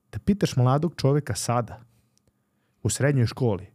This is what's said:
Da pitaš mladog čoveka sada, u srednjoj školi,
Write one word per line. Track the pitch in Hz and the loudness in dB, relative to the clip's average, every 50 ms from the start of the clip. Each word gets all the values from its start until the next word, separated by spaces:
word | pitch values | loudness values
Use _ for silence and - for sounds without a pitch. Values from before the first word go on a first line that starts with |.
| _ _ - | _ _ -12
Da | 104 | -4
pitaš | - 196 208 202 170 - - | 0 0 0 0 0 -2 2
mladog | 127 123 127 135 147 165 175 - | 2 2 4 2 2 0 -2 -4
čoveka | - - 135 143 151 147 - - | 0 0 2 2 2 0 -2 -6
sada, | - - - 117 123 117 - - - - _ _ _ _ _ _ _ _ _ _ _ _ _ _ _ _ _ _ _ - | -6 -2 -2 -2 -2 -2 -4 -12 -20 -20 _ _ _ _ _ _ _ _ _ _ _ _ _ _ _ _ _ _ _ -4
u | 104 | -4
srednjoj | - - 131 147 147 127 113 | -2 0 0 2 2 2 2
školi, | 110 - - 131 113 98 87 92 - | 0 0 -2 0 0 0 -2 -6 -14